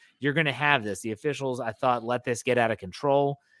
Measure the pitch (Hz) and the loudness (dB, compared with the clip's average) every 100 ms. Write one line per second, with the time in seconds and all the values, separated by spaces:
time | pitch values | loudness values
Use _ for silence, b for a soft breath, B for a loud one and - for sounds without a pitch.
0 | b b 139 143 151 123 147 139 104 95 | b b -2 2 0 0 2 2 0 -6
1 | 113 110 151 131 135 123 117 107 131 120 | -6 -4 -4 -4 -4 -4 -6 -2 0 0
2 | 113 123 131 117 - 123 113 107 90 - | 0 -4 -2 -4 0 2 2 0 -6 -4
3 | 143 139 143 143 b b | 2 4 2 -2 b b